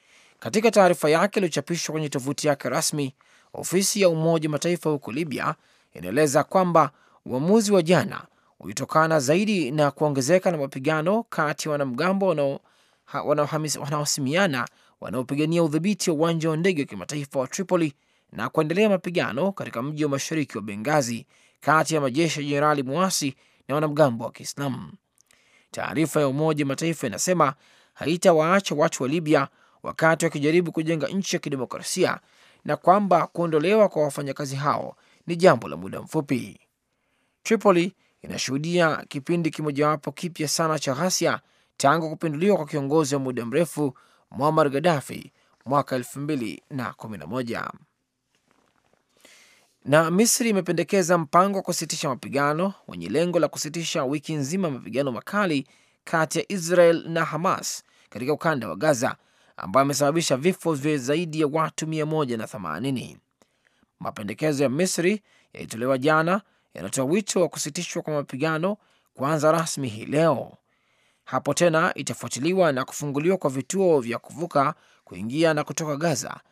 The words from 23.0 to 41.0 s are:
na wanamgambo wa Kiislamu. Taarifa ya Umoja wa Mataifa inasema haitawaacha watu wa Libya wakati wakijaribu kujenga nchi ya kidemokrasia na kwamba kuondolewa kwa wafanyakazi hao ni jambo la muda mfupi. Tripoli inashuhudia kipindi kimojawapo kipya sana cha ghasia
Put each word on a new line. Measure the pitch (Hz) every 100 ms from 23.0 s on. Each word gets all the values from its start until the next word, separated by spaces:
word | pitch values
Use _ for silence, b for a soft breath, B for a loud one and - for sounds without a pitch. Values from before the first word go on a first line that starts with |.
| 190 - 143 - b b -
na |
wanamgambo | 143 156 147 147 117
wa | 117
Kiislamu. | - 147 - 143 127 - - _ _ b b b b b
Taarifa | - - 107 160 151
ya | 143
Umoja | 135 156 147
wa | 139
Mataifa | 127 165 160 127
inasema | 98 - 180 143 143 b b b
haitawaacha | - - 175 196 160 160 196 -
watu | 147 156 -
wa | 131
Libya | 165 151 151 139 b b b
wakati | - - 160 160
wakijaribu | 165 151 147 170 170
kujenga | 165 160 165 139
nchi | 196 180 175
ya |
kidemokrasia | 156 139 120 - - 185 147 - b b b b
na | - 147
kwamba | - 196 202 170 156
kuondolewa | - 170 156 165 220 196
kwa | 160
wafanyakazi | 151 143 143 139 143 135
hao | 143 113 - - b b -
ni | 170
jambo | 180 123 92
la | 76
muda | 95 -
mfupi. | - 156 143 127 101 - _ _ _ _ _ _ _ _
Tripoli | - 220 208 175 180 - _ _
inashuhudia | - - - 135 160 175 160 - -
kipindi | 143 135 175 165
kimojawapo | - 151 139 151 156 -
kipya | - 175 165 151
sana | - 160 156
cha | 143
ghasia | 135